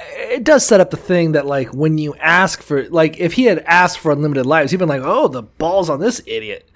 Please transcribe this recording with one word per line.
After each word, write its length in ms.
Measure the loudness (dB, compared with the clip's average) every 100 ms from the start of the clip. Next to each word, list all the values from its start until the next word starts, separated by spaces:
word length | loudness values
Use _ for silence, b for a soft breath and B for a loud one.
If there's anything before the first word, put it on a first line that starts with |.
| -16 -12 -8
it 100 | -4
does 220 | 4 4 6
set 160 | 4
up 80 | 4
the 80 | 0
thing 360 | -2 0 2
that, 120 | 0 0
like, 260 | -4 -4
when 280 | -2 0 0
you 160 | -4 -4
ask 480 | 2 2 2 -2
for, 260 | -4 -4 0
like, 300 | 0 0 0
if 140 | -2
he 100 | 2
had 160 | 2 2
asked 400 | 2 2 2 0
for 120 | -2
unlimited 360 | 0 0 -2 0
lives, 240 | 0 0
he'd 60 | 0
been 120 | 0
like, 140 | -2
"Oh, 240 | -2 0 0
the 160 | -2
balls 460 | -12 _ -2 0 -2
on 100 | -2
this 200 | -4 -4 -8
idiot." 420 | -10 -8 -12 -16